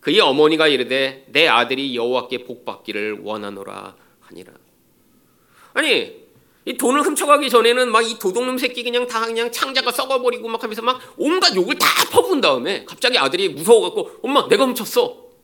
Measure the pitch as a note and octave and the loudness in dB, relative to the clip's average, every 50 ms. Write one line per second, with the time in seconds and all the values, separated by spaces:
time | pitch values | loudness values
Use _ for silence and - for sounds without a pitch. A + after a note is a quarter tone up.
0 | - - D#3+ G#3 G3+ - - C#3+ D3+ D3+ D#3+ D#3 D#3 D#3 C#3+ B2 B2 A2+ B2+ C3+ | -4 0 2 2 4 4 4 4 4 4 4 4 2 2 2 0 0 -2 0 0
1 | C3+ C3+ C3+ C3+ - - A2 C#3+ E3 D#3 A#2 A#2 A#2+ A#2+ C3 C3 C#3 C#3 B2 A#2 | -2 -2 -4 -8 -16 -4 0 2 4 4 4 2 2 0 -2 -4 -6 -6 -4 -4
2 | A#2 A#2+ B2+ B2 A#2+ - B2+ A#2+ - - A#2+ - - - G2+ - - - G#2 G#2 | -2 -2 -2 -2 -4 -4 -8 -10 -10 -12 -16 -14 -12 -14 -14 -12 -12 -10 -8 -6
3 | G#2 G#2+ G#2+ G2+ G#2 G#2 G#2+ G#2+ G#2 G2+ G2+ G2 G2 G2+ G2+ G2 G2 G2 F#2+ _ | -6 -6 -8 -8 -8 -10 -10 -8 -8 -10 -12 -12 -14 -14 -14 -14 -16 -16 -20 _
4 | _ _ _ _ _ - - E2+ F2+ - D#2 - _ _ _ _ _ _ _ _ | _ _ _ _ _ -20 -20 -20 -20 -20 -20 -20 _ _ _ _ _ _ _ _
5 | _ _ _ _ _ _ _ _ _ _ _ _ - - _ B3 D4+ D4+ A#3 D3 | _ _ _ _ _ _ _ _ _ _ _ _ -20 -6 _ -2 0 2 2 0
6 | G#2 - - - - _ _ _ _ _ _ _ _ - B3+ B3 - A#3+ C4 D4 | 0 -4 -10 -18 -20 _ _ _ _ _ _ _ _ -8 -6 -2 0 2 2 2
7 | C#4+ E4 D4+ - F4 D4 D4 C#4+ C#4 B3+ A3+ A#3+ G#3+ A#3 A#3+ B3+ B3+ A#3+ A3 A3 | 2 0 -2 0 2 2 4 4 4 2 4 4 4 4 4 2 2 4 4 4
8 | A#3 A3+ A#3 A3 - F#3+ F#3 A#3 B3 B3+ B3+ B3+ B3+ B3 B3 A#3+ A#3 A#3+ A#3+ B3 | 2 0 -4 -4 -4 -2 -2 -2 -2 -2 -2 -2 -4 -4 -4 -6 -6 -4 -2 -2
9 | B3 B3 A3+ A3+ A3+ A3+ A3+ A3+ A#3 A#3+ A#3 - - C4+ C4 C4 C4 B3+ - - | -2 -2 -4 -4 -4 -4 -2 -4 -4 -4 -4 -4 -4 -2 -2 -2 -2 -2 -2 -2
10 | C4+ C4+ C4+ B3+ B3 B3 A#3 A3 G#3+ A3+ A3+ A3+ B3 A3+ G#3+ A3 A3+ A#3+ B3+ B3 | -2 -2 -2 0 0 0 -2 -2 -6 -8 -6 -6 -6 -8 -8 -4 -2 -2 -4 -4
11 | - - - - G3 C#4+ E4+ F#4 F#4 F4 - F#3+ F3 G#3 D4 - - - - - | -8 -16 -8 -4 -2 0 0 2 0 0 2 0 0 0 0 0 2 2 2 2
12 | - - - - - G4 F#4 C#4+ G#3 D#3+ C3+ B2 A#2+ E3 D4 A#2 G#2 - - - | 0 2 2 2 2 4 0 2 2 2 2 0 0 -4 -6 -6 -8 -12 -8 -2
13 | - B3 B3+ A3 C#3 C3+ C3+ F3 G3 F#3 D3 - D#3+ G#3 A#3 A3 - - - G#3 | -2 0 2 2 2 2 0 0 -2 -2 -4 -2 4 6 6 6 6 2 -2 -6
14 | E3+ - - - - A#3 C#4 C#4 F#3+ - - G#3 C4+ B3+ A#3+ B3 G#3+ - - A#3+ | -6 -6 -8 -8 -6 0 0 0 2 2 2 2 2 0 0 -4 -8 -2 0 0
15 | A#3 - - - - - _ _ | 0 0 -4 -10 -20 -20 _ _